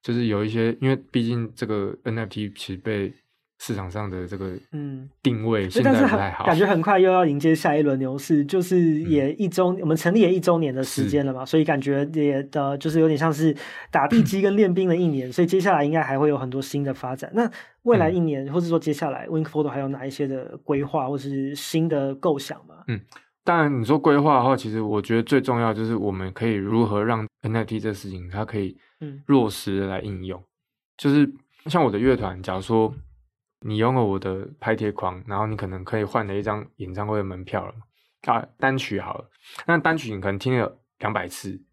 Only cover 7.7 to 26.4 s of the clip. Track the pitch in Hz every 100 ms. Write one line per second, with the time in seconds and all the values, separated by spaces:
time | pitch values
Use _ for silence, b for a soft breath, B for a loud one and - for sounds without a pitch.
7.7 | 151 147 135 131 135 - 156 143 190 180
8.7 | 185 165 151 165 147 135 156 196 - 180
9.7 | 185 165 160 175 208 180 185 175 170 156
10.7 | 131 131 - 107 143 139 127 131 160 156
11.7 | 143 139 139 143 160 147 139 139 156 139
12.7 | 143 160 160 160 151 165 151 160 147 B
13.7 | B B 160 139 233 - 190 196 202 202
14.7 | 175 185 170 175 139 127 127 175 190 185
15.7 | 170 147 160 135 135 151 143 127 135 131
16.7 | 143 139 131 127 127 - 208 233 B B
17.7 | B 240 226 160 180 165 139 135 160 170
18.7 | 165 160 147 156 131 - 160 156 156 147
19.7 | 131 139 135 135 135 143 135 - - -
20.7 | 143 143 160 131 139 139 139 135 143 -
21.7 | 165 165 151 139 135 185 143 135 - 69
22.7 | 80 - 110 - b b _ - 170 151
23.7 | 135 110 165 160 143 147 135 123 131 110
24.7 | 110 107 107 101 113 113 139 131 120 113
25.7 | 107 110 113 104 95 95 92